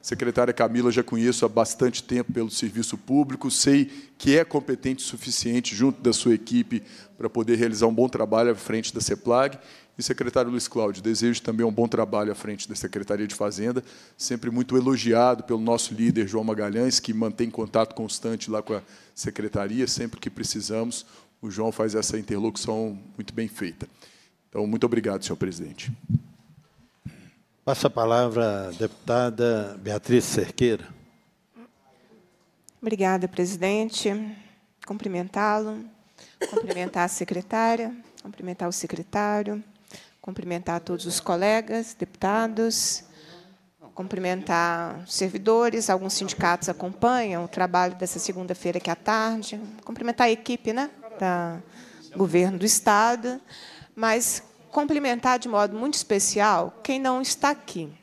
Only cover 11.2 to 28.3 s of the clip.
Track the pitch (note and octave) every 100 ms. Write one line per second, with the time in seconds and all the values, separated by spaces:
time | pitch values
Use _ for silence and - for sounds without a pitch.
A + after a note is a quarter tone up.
11.2 | A#2 A#2 - A2+ A#2 G#2+ A#2 C#3 G#2 G#2
12.2 | G#2+ G2+ G#2 G2+ - G#2 - G#2 G2 G#2
13.2 | G#2 - G#2 F#2+ A2 B2 - - - _
14.2 | - A#2+ A2+ A#2+ B2+ B2+ B2+ B2+ A2+ A#2
15.2 | B2 A#2+ - A2+ A2+ A#2 - A2 A#2 A2+
16.2 | G2 A2 A2 G#2+ G#2 G#2+ B2+ A#2+ - A2
17.2 | A2 G#2 A#2 A2 G#2+ A2+ A2 - A2 -
18.2 | A#2 A2+ - G#2+ - G#2+ F2+ - - -
19.2 | - A2 G#2+ G2+ G2+ A#2 B2 - A#2 -
20.2 | - - A2 A2 G2+ A2 A2+ - - -
21.2 | _ _ A2 G2 A2 G#2+ A2 G#2+ G#2 A2
22.2 | G2+ G2+ A2 G#2 - A2 A2 G2+ - -
23.2 | G2+ A2 A2+ - F#2+ E2 - _ - _
24.2 | _ _ _ - G#2 A2 A#2+ A#2 G#2+ G2
25.2 | - E2+ F#2+ E2+ D#2 - - - - -
26.2 | - - _ - _ _ _ _ - -
27.2 | - _ _ _ - C3+ C#3+ - A2+ A#2
28.2 | B2